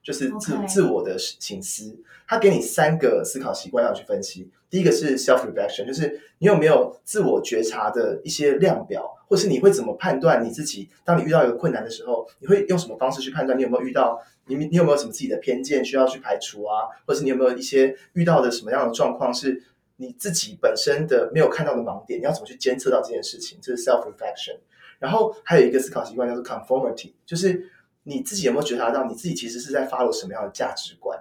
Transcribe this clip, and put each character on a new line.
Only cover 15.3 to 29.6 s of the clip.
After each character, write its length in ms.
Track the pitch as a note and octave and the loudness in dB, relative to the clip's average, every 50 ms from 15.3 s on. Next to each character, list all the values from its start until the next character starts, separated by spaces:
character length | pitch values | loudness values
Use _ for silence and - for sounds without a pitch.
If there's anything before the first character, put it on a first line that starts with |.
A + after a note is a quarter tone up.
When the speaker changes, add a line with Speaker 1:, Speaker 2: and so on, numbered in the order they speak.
| G#2+ | -4
Speaker 1:
偏 260 | - - C3+ A#2+ B2+ | -4 -2 -4 -4 -4
见 220 | C3+ C3+ C#3+ B2+ B2 | -2 -2 0 0 0
需 120 | B2 C3+ | 0 2
要 100 | C3+ C3 | 2 2
去 120 | B2+ - - | 2 2 -4
排 200 | - - G2+ - | -4 -4 -4 -4
除 260 | - - G#2 G#2 G#2 | -4 -12 -12 -10 -6
啊， 240 | G#2 G#2+ G#2+ A2 - - - _ | -4 -4 -4 -4 -6 -10 -12 _
或 80 | - C#3 | -2 -2
是 80 | - | 0
你 60 | C#3 C3 | 0 -2
有 80 | C3 | 0
没 80 | B2 B2+ | 2 2
有 120 | B2+ B2 | 2 2
一 60 | B2 | 0
些 320 | - - C#3 C3+ C3 C3+ - - - _ _ | -6 0 4 4 4 4 2 -6 -16 _ _
遇 100 | F3 E3 | 0 2
到 160 | F3 D#3+ C#3+ | 4 4 4
的 100 | B2 A#2+ | 4 2
什 140 | - - G#2+ | -2 -4 -4
么 80 | G#2+ | -4
样 160 | B2+ C#3+ - A#3 | -2 0 0 -2
的 60 | - | 0
状 220 | - F#3+ C3+ B2 | 0 -2 -2 0
况 160 | B2 C3 B2 | -2 -4 -4
是 300 | B2 B2 C#3+ C3+ B2+ - _ _ _ _ _ _ _ | -4 -2 -2 -2 -4 -4 _ _ _ _ _ _ _
你 160 | _ C3 B2 B2 _ | _ -16 -16 -14 _
自 140 | - - | -8 -4
己 260 | E3 - - - - - | -4 -4 -4 -6 -6 0
本 140 | - C#3 - | 0 0 2
身 320 | - - C#3+ C#3+ D3 D#3 | 2 0 0 0 0 2
的 240 | D#3+ C3+ A#2 G2+ - | 2 2 2 2 2
没 60 | C3+ D#3+ | 2 4
有 100 | D3+ - | 4 4
看 160 | - - D#3 | 2 0 -2
到 120 | D3 C3 | -2 -2
的 60 | A#2+ | -2
盲 220 | - G2 - - - | -4 -6 -8 -10 -8
点， 120 | - A#2+ A#2 | -8 -8 -4
你 60 | B2 | -2
要 80 | D3 | -2
怎 80 | E3 - | -2 -4
么 60 | - | -8
去 100 | - B2+ | -14 -12
监 200 | - - B2+ B2+ | -2 0 0 0
测 140 | C3 - C3+ | 0 0 0
到 100 | B2+ - | 2 2
这 60 | - - | 0 -2
件 120 | - - | -8 -8
事 160 | - - - A2+ | -8 -10 -12 -12
情， 200 | - - - - | -14 -16 -16 -14
这 140 | - C3 B2 | -10 -8 -8
是 80 | A#2 - | -6 -2
self 180 | C3 A#2+ - | 0 0 0
reflection。 540 | - A2+ - _ A2+ G#2+ - - - - - - _ _ _ _ - - _ _ | -2 -6 -12 _ -10 -10 -10 -10 -12 -14 -14 -16 _ _ _ _ -20 -20 _ _
然 140 | C3 D3 | -6 -2
后 240 | F#3+ A3+ A3 A3 - - _ | 0 0 0 0 -2 -8 _
还 160 | - E3+ D3 | 4 6 6
有 60 | B2 | 6
一 40 | A#2+ | 6
个 80 | C3+ C3 | 4 0
思 120 | C3 - | -2 -2
考 120 | - A#2+ | -6 -6
习 140 | A2+ - - | -6 -6 -4
惯 100 | A#2+ B2 A#2+ | -4 -4 -2
叫 60 | A#2+ | -4
做 80 | B2 | -6
conformity， 680 | A#2+ - B2 A2+ - - B2+ C3+ C3 B2+ B2 - - - _ _ _ | -8 -8 -10 -12 -2 -2 0 0 0 -2 -6 -8 -14 -20 _ _ _
就 120 | - F3 | -8 -4
是 340 | E3 F#3+ F#3+ F3 F3 - - _ _ _ _ _ _ | 0 0 0 0 0 -6 -12 _ _ _ _ _ _
你 200 | _ D3 C#3+ C3 | _ -10 -8 -8
自 120 | C3+ - G3+ | -8 -6 -8
己 120 | G3 D#3+ | -2 0
有 40 | B2 | 0
没 60 | A#2+ | 0
有 60 | C#3+ | 0
觉 140 | D3 - A#2+ | 0 -2 -2
察 140 | B2+ A#2+ A#2 | -2 0 0
到 140 | A#2 - - | 0 0 -2
你 100 | A3+ - | -4 -6
自 140 | - - E3+ | -6 -6 -6
己 60 | A#2+ | -6
其 120 | - A#2+ | -6 -8
实 140 | A#2 A#2+ A#2+ | -10 -10 -12